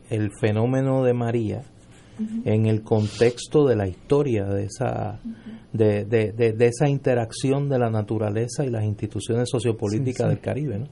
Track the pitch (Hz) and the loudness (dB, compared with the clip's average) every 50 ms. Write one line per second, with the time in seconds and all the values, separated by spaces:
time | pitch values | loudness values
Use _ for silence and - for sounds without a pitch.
0 | - - 117 107 107 101 - - - 107 104 107 113 127 131 135 135 135 131 135 | -10 -6 -4 -2 -2 -2 -2 0 0 0 2 2 2 2 2 0 0 2 2 2
1 | 131 123 120 120 120 117 117 120 110 101 101 110 - - - - - - - - | 2 2 2 2 0 0 0 0 0 -2 -4 -6 -8 -14 -20 -20 -20 -20 -20 -20
2 | - - - - 220 220 220 226 247 - 107 110 110 110 110 107 110 - 113 107 | -20 -20 -10 -8 -8 -6 -6 -4 0 2 2 4 4 4 2 0 0 0 2 2
3 | 107 104 - - 117 120 120 - - - - 156 147 135 113 104 98 95 87 - | 2 0 2 2 2 2 2 0 -8 0 2 4 4 4 4 2 0 -2 -4 -8
4 | - - 143 143 147 135 113 104 98 98 98 101 101 98 - - 127 117 117 113 | -2 0 2 2 2 2 0 -2 -2 -2 -2 -2 -4 -4 -6 -4 -4 -4 -2 -4
5 | 107 104 104 - - 233 226 - - - - - - - - 110 110 107 104 104 | -6 -6 -8 -10 -12 -14 -14 -14 -16 -18 -18 -18 -18 -8 0 2 4 4 4 2
6 | 101 101 120 113 107 101 104 113 120 113 104 110 120 120 117 - 156 143 139 139 | -2 0 0 0 0 0 0 2 2 2 4 4 2 2 4 2 0 2 2 0
7 | - 135 123 120 113 110 - - - 131 135 143 143 139 135 127 120 113 110 107 | 0 0 0 0 0 -4 -6 -4 -2 0 0 0 0 0 0 0 0 0 0 -2
8 | 104 - 117 107 110 104 104 110 117 120 - - 147 131 117 110 107 107 104 - | -2 -2 -2 -2 -2 -2 -2 -2 -4 -4 -4 -4 -4 -2 -2 -2 -2 -2 -2 -4
9 | 110 101 - 104 - - 113 117 123 - - 120 104 120 107 - 104 101 107 113 | -6 -6 -6 -6 -4 -2 0 0 0 0 -2 -2 0 0 -2 0 -2 -2 0 0
10 | 135 127 123 - - - - - - - 101 131 151 139 101 98 131 - | 0 -2 -2 0 0 0 0 0 -2 -4 -4 -4 -4 -4 -4 -6 -8 -10